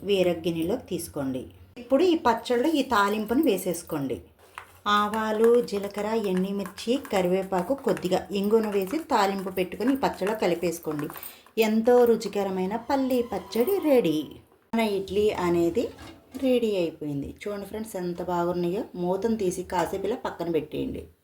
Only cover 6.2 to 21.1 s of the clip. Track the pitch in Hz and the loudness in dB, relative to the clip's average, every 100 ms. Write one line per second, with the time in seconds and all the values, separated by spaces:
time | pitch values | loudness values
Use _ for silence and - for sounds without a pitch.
6.2 | 202 185 190 196 190 - - 269 - 202 | 0 0 0 -4 -6 -8 -2 -2 0 0
7.2 | 180 190 190 185 180 269 - 180 180 185 | 2 0 0 -2 -2 -2 0 -2 0 -2
8.2 | - 202 202 226 214 202 185 320 - 247 | -2 -2 2 2 2 -2 -2 -4 -2 2
9.2 | 196 196 190 185 180 - 233 269 180 - | 2 0 -6 -4 -4 -2 0 2 0 0
10.2 | 190 226 190 170 175 165 - 151 147 - | -2 0 0 0 -2 -4 -6 -4 -6 -8
11.2 | - - - - 220 220 226 247 240 220 | -16 -20 -10 0 2 4 6 6 6 4
12.2 | - 208 196 190 185 226 - 277 262 254 | 0 -2 -2 -2 -2 -4 -2 0 2 0
13.2 | 233 196 190 220 247 392 302 254 175 156 | 0 -6 -6 0 2 2 4 4 4 0
14.2 | 143 - _ _ _ 226 220 196 190 190 | -4 -14 _ _ _ 0 0 0 -2 2
15.2 | 214 - 175 175 170 170 370 - - - | 2 2 2 4 2 2 -2 -8 -18 -20
16.2 | _ 254 262 247 226 196 165 156 151 143 | _ -4 2 2 2 0 -2 -4 -6 -6
17.2 | 139 - 208 202 196 214 220 190 180 175 | -8 -10 -8 -8 -8 -10 -8 -6 -6 -6
18.2 | 180 175 170 180 175 190 349 180 175 190 | -2 0 0 0 -2 -2 -6 -4 -2 0
19.2 | 226 220 185 180 180 185 160 190 196 247 | 0 0 0 -2 -4 -2 -2 -2 -4 -4
20.2 | - - 170 160 151 143 131 120 - | -6 -6 -2 -2 -2 -6 -6 -8 -12